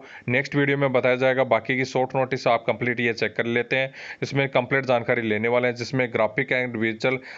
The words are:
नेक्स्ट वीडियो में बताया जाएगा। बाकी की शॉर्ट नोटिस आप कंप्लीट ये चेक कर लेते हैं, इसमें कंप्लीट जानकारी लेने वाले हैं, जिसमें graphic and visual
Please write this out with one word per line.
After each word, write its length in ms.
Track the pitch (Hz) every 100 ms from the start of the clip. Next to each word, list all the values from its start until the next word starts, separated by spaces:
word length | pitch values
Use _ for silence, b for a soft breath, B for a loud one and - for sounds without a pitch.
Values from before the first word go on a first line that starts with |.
| B B -
नेक्स्ट 260 | 127 139
वीडियो 240 | 143 139 139
में 140 | 139
बताया 240 | 123 123 123
जाएगा। 280 | 131 127
बाकी 320 | 120 113 120 131
की 80 |
शॉर्ट 320 | 127 131 127 135
नोटिस 300 | 127 131 127
आप 180 | 117 -
कंप्लीट 340 | 110 123 120
ये 120 | 120
चेक 240 | 110 107 -
कर 100 | 117
लेते 300 | 120 - 131
हैं, 180 | 135 B B B
इसमें 260 | 147 139 135
कंप्लीट 360 | 135 123 135
जानकारी 380 | 127 120 117 120
लेने 260 | 113 107 117
वाले 200 | 123 123
हैं, 60 |
जिसमें 380 | 120 113 131 120
graphic 400 | 113 107 - 131
and 300 | 127 123 113
visual 340 | 113 110 131 131 B